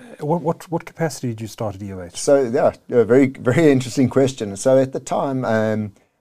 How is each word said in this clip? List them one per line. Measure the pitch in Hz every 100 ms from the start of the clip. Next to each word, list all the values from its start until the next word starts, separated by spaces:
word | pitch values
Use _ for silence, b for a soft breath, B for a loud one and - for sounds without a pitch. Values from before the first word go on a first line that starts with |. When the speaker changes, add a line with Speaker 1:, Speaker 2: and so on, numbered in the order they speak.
| - -
Speaker 1:
what, | 151 165
what, | 147 - -
what | 160 -
capacity | - 160 - 123
did | 110
you | 110
start | - 110
at | 95
E | 101
O | 95
H? | 87 -
Speaker 2:
So, | - 139
yeah, | 120 131 110 - -
a | 123
very, | 104 127 131
very | - 110 147 156
interesting | 131 127 139 123
question. | 127 135 - 104 98
So | 131 131
at | 262
the | 240
time, | - 214 143 131
um, | 120 110 110 107 104 b b b